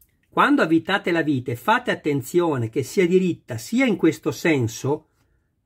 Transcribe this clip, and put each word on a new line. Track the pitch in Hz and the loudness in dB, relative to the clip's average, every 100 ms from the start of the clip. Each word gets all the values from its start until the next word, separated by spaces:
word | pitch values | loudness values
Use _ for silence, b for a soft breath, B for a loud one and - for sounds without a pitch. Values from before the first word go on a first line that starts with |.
| _ _ _ | _ _ _
Quando | - 233 285 | 0 2 4
avvitate | 180 165 175 196 196 | 2 2 0 -2 0
la | 170 | -2
vite, | 151 131 123 117 | 0 -2 -4 -4
fate | - 247 220 | 0 0 0
attenzione | 180 - 143 120 175 170 135 113 | -4 -2 -2 0 0 0 -2 -4
che | 147 | -4
sia | 123 202 175 | -4 0 2
diritta | 185 185 - - 113 | 4 2 -4 -8 -12
sia | - 240 262 | -4 0 0
in | 180 | 2
questo | 165 - 151 | 0 0 -4
senso, | - 175 143 113 - 131 151 _ _ _ _ _ _ | -2 0 2 0 -4 -6 -6 _ _ _ _ _ _